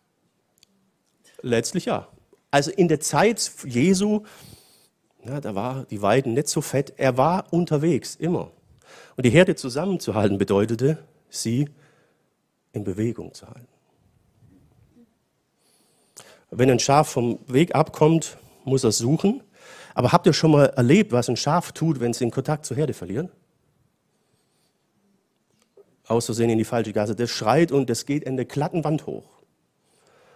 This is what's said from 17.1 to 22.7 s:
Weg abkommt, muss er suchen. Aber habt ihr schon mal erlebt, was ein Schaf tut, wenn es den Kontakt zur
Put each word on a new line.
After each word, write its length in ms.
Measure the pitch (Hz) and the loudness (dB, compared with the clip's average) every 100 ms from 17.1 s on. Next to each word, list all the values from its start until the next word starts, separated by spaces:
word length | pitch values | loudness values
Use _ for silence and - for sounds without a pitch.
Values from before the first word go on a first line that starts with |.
| 131 120 - - | 0 -2 -4 -2
Weg 280 | 127 170 | 0 2
abkommt, 640 | 131 160 - 156 165 - - - _ | 0 0 2 4 4 0 -14 -20 _
muss 200 | 127 135 | -4 0
er 80 | 113 | 2
suchen. 500 | 104 117 160 196 269 - _ - - - | 0 0 0 0 -2 -8 _ -20 -20 -12
Aber 180 | - 123 | -2 2
habt 140 | 180 185 | 4 2
ihr 60 | |
schon 180 | 147 156 | 2 4
mal 160 | 147 139 | 6 4
erlebt, 460 | - 120 196 208 | 4 4 4 4
was 160 | 120 120 | 0 0
ein 80 | 117 | -2
Schaf 360 | 143 170 - | 0 -2 -2
tut, 280 | - 160 135 | -4 -4 -2
wenn 100 | 120 | -2
es 80 | 113 | -2
den 120 | 117 | -4
Kontakt 360 | 131 139 156 | -4 -4 -4
zur 100 | - | -4